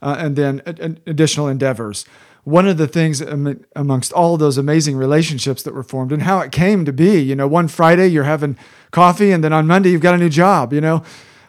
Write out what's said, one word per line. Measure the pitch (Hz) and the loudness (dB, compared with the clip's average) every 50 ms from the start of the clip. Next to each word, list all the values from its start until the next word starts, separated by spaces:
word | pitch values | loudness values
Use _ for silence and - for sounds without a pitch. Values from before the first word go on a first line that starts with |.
uh, | - 143 143 151 | -8 -6 -6 -4
and | 170 147 139 143 | -4 -4 -2 -2
then | 143 139 139 135 - | -2 -2 -2 -6 -8
a-, | 175 165 - | -12 -12 -10
an | 170 160 160 - _ | -10 -10 -10 -10 _
additional | 170 156 147 160 143 - 151 147 139 | -6 -2 0 0 0 0 -2 -4 -4
endeavors. | 135 131 139 110 104 107 113 104 101 - - - _ _ _ _ _ _ _ | -4 -2 -2 -2 -2 -4 -8 -10 -10 -12 -16 -18 _ _ _ _ _ _ _
One | 143 151 175 190 | 0 2 2 2
of | 196 185 156 | 2 2 0
the | 156 139 | -2 -2
things | - 170 160 160 151 131 | 0 0 0 0 -2 -4
am-, | 151 - 147 143 143 143 135 - - _ - | -6 -8 -6 -6 -4 -6 -6 -8 -12 _ -8
amongst | 156 143 143 135 127 123 - - | -6 -2 -2 -2 -2 -4 -4 -2
all | 175 170 170 170 160 | 0 0 2 2 2
those | 156 147 127 139 | 0 0 0 0
amazing | 139 147 151 160 147 147 135 | -2 0 0 0 0 0 -2
relationships | 131 131 135 147 156 160 156 147 123 - 139 127 - - | -2 -2 0 0 0 0 -2 -4 -6 -6 -6 -6 -6 -10
that | 143 - | -12 -12
were | 139 123 | -12 -12
formed | - - 131 131 127 151 | -10 -8 -8 -6 -4 -4
and | 147 139 | -4 -2
how | 175 196 185 | -2 -2 -2
it | 151 131 - | -2 -4 -4
came | 143 175 196 214 190 160 | -2 0 2 2 0 0
to | 143 135 | -2 0
be, | 131 165 202 214 165 | 2 2 4 4 2
you | 139 131 135 | 2 0 -2
know, | 139 139 139 | -2 0 0
one | 151 175 170 151 | 0 0 0 0
Friday | - - 165 160 170 175 190 185 | 0 2 4 4 6 4 4 2
you're | 170 151 135 | 2 2 0
having | 147 156 147 147 143 127 - - - - - _ _ | 0 -2 -2 -2 -4 -6 -8 -14 -20 -20 -20 _ _
coffee | - 170 180 180 175 165 208 202 | 2 4 4 4 4 4 2 2
and | 185 170 156 | 2 2 2
then | 156 | 2
on | 156 156 156 160 | 2 2 2 2
Monday | 175 196 196 180 | 2 4 4 2
you've | 180 160 | 2 2
got | 165 175 180 | 2 2 2
a | 175 | 2
new | 175 170 | 2 2
job, | 139 156 175 196 196 160 127 117 | 2 2 4 4 4 2 0 -2
you | 139 151 | -2 -2
know, | 151 160 165 160 160 - - - - - _ _ _ | 0 0 -2 -2 -4 -8 -14 -20 -20 -20 _ _ _